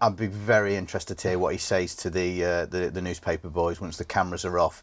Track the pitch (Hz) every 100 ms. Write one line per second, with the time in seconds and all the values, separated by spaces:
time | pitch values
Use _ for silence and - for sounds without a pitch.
0 | 113 95 107 104 107 107 101 98 95 95
1 | - 95 95 90 90 92 - 95 87 -
2 | 92 90 90 90 87 87 - 90 90 90
3 | 90 85 - 82 85 82 85 82 92 80
4 | 87 101 90 87 92 87 85 -